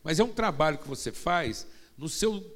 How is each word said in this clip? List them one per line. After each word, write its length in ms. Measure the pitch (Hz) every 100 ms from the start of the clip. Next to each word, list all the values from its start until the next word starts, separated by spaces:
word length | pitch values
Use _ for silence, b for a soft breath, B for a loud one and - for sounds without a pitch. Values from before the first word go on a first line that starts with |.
mas 160 | - 160
é 40 |
um 80 | 240
trabalho 460 | 233 220 147 156 143
que 100 | -
você 220 | 131 117
faz 560 | - 175 180 120 - - B B -
no 120 | 156
seu, 460 | - 220 202 -